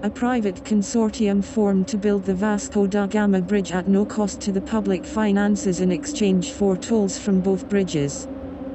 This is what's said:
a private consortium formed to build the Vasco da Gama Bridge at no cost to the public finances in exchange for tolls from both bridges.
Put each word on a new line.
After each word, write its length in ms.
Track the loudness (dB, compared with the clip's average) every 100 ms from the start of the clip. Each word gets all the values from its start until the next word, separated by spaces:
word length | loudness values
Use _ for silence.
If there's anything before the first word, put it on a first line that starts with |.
a 60 | -6
private 560 | -2 0 0 -2 -4
consortium 800 | 0 0 2 0 0 2 2 2
formed 440 | 0 0 2 2 0
to 100 | 0
build 260 | 0 0
the 100 | 0
Vasco 520 | 0 0 -2 -2 0 2
da 200 | 2 0
Gama 360 | 2 2 2
Bridge 300 | 2 0 0
at 140 | -2 2
no 200 | 2 2
cost 340 | 0 -2 -2
to 100 | -4
the 100 | -4
public 420 | -2 -2 0 -2
finances 760 | -2 -2 2 2 2 2 0 0
in 120 | 0
exchange 600 | 0 -4 0 2 2 0
for 220 | 0 0
tolls 440 | 0 0 0 0 -2
from 220 | 0 2
both 260 | 2 0 0
bridges. 580 | 0 0 0 -2 -4 -10 -12 -12 -10 -6